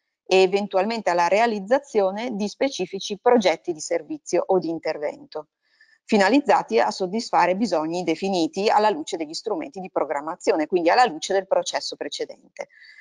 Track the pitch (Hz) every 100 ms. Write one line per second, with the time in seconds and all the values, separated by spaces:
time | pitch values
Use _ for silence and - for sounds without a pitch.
0 | _ _ - 185 190 196 202 190 202 226
1 | 190 175 170 196 233 208 190 269 285 214
2 | 190 196 247 208 202 - 269 - 185 196
3 | - 196 247 240 185 165 - 156 - 170
4 | 151 151 - 175 - 190 165 165 160 156
5 | 147 156 147 156 151 _ _ _ _ _
6 | - 214 196 269 233 170 - 226 - -
7 | 185 214 233 170 175 185 220 170 156 175
8 | 165 160 190 185 160 196 214 - 214 165
9 | 160 170 151 - - 185 139 190 185 175
10 | 147 147 151 180 - 185 151 180 165 202
11 | 247 160 - 196 190 180 175 143 - 160
12 | 147 - 151 - 127 - - _ - -